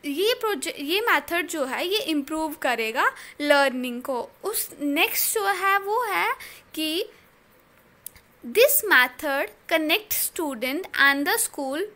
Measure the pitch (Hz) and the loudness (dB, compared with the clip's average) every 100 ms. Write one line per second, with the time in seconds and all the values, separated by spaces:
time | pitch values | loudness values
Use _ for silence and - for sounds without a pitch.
0 | 285 285 415 480 440 392 320 - 285 381 | -4 0 2 2 -2 -2 -4 -6 -2 0
1 | 466 320 294 339 349 330 262 240 349 415 | 2 2 2 -2 -2 -4 -2 -2 -2 -2
2 | - 302 277 311 311 302 277 233 220 240 | 0 -2 -2 -4 -4 -2 -2 0 -2 2
3 | 440 - - - 294 285 277 254 247 240 | 0 0 -18 -6 4 4 4 0 -6 -6
4 | 254 240 - _ - - - - 285 285 | -6 -6 -6 _ -6 -4 -6 -4 -2 0
5 | 415 - - 440 392 381 392 403 392 440 | 0 0 -2 0 0 0 2 2 2 -2
6 | 453 349 403 539 - - _ - 311 330 | 0 0 0 -2 -10 -20 _ -4 -2 -2
7 | - - _ _ _ _ _ _ _ _ | -6 -12 _ _ _ _ _ _ _ _
8 | - - _ _ 240 320 554 - 415 277 | -18 -18 _ _ -2 4 4 4 4 4
9 | 254 - 302 277 381 - - 339 311 359 | 4 0 -2 -2 -4 -8 -2 0 2 0
10 | - - - - 311 233 254 294 381 - | 0 -4 -4 -4 -6 -4 -4 -4 -6 4
11 | 277 277 285 453 - - 269 294 415 | 4 4 0 0 -2 -4 -4 -4 -6